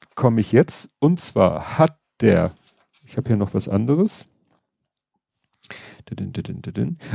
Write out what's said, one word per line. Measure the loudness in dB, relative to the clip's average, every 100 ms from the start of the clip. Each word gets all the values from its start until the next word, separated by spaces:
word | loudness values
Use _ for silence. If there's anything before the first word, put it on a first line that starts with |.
| _ -2
komme | 2 2
ich | 4
jetzt. | 4 2 -2 -14 _
Und | 0 0
zwar | -2 2 2 2 -4 2
hat | 2 0 _ 0
der, | 4 4 2 -4 _ _ _ _ _
ich | -6
habe | -2
hier | 0
noch | 0
was | -4 -2
anderes. | -2 0 2 0 -2 -18 _ _ _ _ _ _ _ _ _ _ _ _ _ -20 -20 -20 -20 -14
Dadin, | -10 -8
dadin, | -8 -8 -10
dadin. | -10 -4 -4 -6 -10